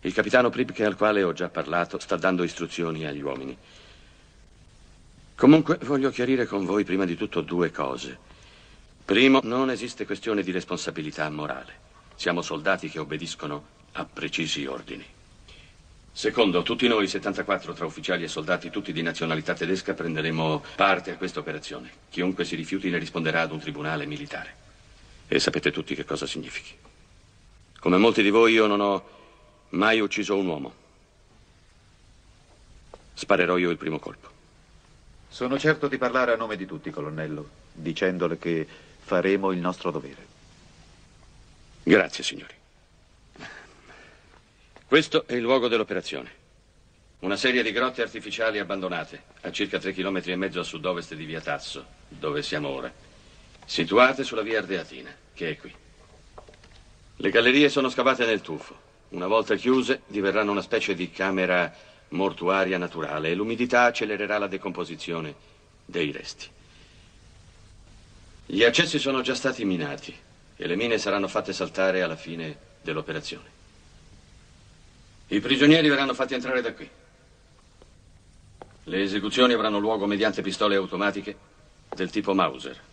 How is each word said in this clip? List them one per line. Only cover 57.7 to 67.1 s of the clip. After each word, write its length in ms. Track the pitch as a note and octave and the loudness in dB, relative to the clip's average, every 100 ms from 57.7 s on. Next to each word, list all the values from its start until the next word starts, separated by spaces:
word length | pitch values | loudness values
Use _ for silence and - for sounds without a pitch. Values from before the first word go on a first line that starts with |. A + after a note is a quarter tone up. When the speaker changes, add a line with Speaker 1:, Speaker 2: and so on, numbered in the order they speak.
| C#3 C3 | 4 0
Speaker 1:
scavate 360 | B2+ B2+ B2+ A#2 | 2 2 2 2
nel 160 | G#2+ | 0
tufo. 420 | - D2 - - - _ - | -2 -10 -10 -20 -20 _ -14
Una 180 | F2+ F2+ | -6 0
volta 280 | A2 G#2 | 2 2
chiuse, 480 | G#2 B2 C3 B2 B2+ - | 0 4 2 2 -2 -2
diverranno 440 | G#2 G2 G2 G#2 | -2 2 2 2
una 120 | G2+ | 0
specie 320 | F#2 A2+ G#2+ | 0 -2 0
di 160 | F2 F2+ | -2 -4
camera 640 | - F#2+ F#2+ F2+ F2+ E2+ - - - - | -2 0 2 2 2 2 -4 -20 -20 -8
mortuaria 680 | E2+ G2 E2 F2 F#2+ F#2 F2+ | 0 0 0 0 2 2 0
naturale 520 | F2 E2 D2 D2+ D#2 | -4 -6 -6 -2 -2
e 40 | |
l'umidità 500 | F2+ G#2+ A#2 B2 B2 | 0 -2 -2 2 6
accelererà 540 | A#2+ A#2+ G#2+ G2+ G2+ G#2 | 4 4 -4 -2 -2 -2
la 80 | G2+ | -2
decomposizione 880 | F#2 G2 F2 F2 D#2 - E2+ D#2 C#2+ - - - - | -4 -6 -6 -6 -8 -6 -6 -6 -12 -20 -20 -20 -20
dei 280 | - F2+ D#2 | -8 -2 -2
resti. 340 | C#2 - - - - - - - - - | -4 -12 -16 -18 -20 -20 -20 -20 -20 -20